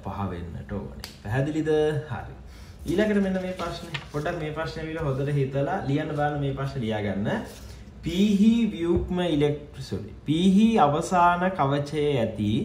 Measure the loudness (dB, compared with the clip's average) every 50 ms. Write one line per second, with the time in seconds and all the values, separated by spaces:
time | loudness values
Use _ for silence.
0 | -10 -10 -8 -6 -6 -6 -6 -8 -10 -10 -10 -12 -10 -8 -8 -8 -8 -10 -12 -14
1 | -16 -16 -16 -14 -8 -4 -2 0 0 0 -2 -2 0 2 2 2 4 2 0 -2
2 | -4 -6 -10 -10 -10 -12 -14 -16 -18 -18 -18 -18 -18 -20 -18 -16 -6 -2 0 2
3 | 2 2 2 2 0 0 -2 -2 -4 -4 -6 -6 -6 -8 -8 -10 -12 -10 -10 -12
4 | -12 -8 -8 -6 -4 -4 -4 -4 -6 -6 -6 -6 -6 -6 -6 -8 -8 -8 -6 -4
5 | -2 -2 -2 -2 -2 0 0 0 0 0 0 -2 -2 0 -2 -4 -2 -2 -2 -2
6 | -2 -2 -2 0 0 0 0 0 -2 -2 -2 -2 -4 -6 -4 -4 -4 -2 -2 -2
7 | -2 -2 -2 -2 -2 -2 -2 -4 -6 -8 -14 -16 -16 -16 -16 -16 -18 -18 -18 -10
8 | -8 -4 2 4 4 4 6 6 6 6 6 6 4 0 0 -2 0 2 2 2
9 | 2 0 -2 0 0 2 2 4 4 2 2 0 -6 -14 -14 -14 -10 -8 -8 -8
10 | -8 -10 -14 -12 -2 0 0 4 6 6 8 8 6 6 6 6 6 6 4 2
11 | 0 2 4 6 6 6 6 4 2 0 2 2 2 2 2 0 -2 -2 -2 0
12 | 0 2 2 2 0 -2 -2 -2 0 0 0 0 -2